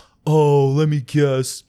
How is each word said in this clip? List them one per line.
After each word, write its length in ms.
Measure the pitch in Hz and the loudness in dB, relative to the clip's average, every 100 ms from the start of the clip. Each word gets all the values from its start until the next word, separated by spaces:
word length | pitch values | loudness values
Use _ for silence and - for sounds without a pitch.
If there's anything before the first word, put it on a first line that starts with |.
| - _ - | -16 _ -2
Oh, 420 | 156 147 143 139 | 0 2 2 2
let 220 | 139 156 | 0 0
me 120 | 147 | -2
guess. 640 | 123 147 143 131 131 - | -4 -2 0 0 -4 -10